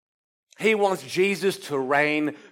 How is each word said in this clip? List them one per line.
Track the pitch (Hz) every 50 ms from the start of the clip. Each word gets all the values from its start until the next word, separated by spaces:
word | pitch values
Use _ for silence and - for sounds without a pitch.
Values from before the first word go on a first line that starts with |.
| _ _ _ _ _ _ _ _ _ _ _ -
He | 175 220 220
wants | 208 202 196 190 156 131
Jesus | 127 - 170 190 202 196 160 175 196 175 - - -
to | 147 139
reign | 131 127 143 143 147 151 151 151 151 147 147 - - -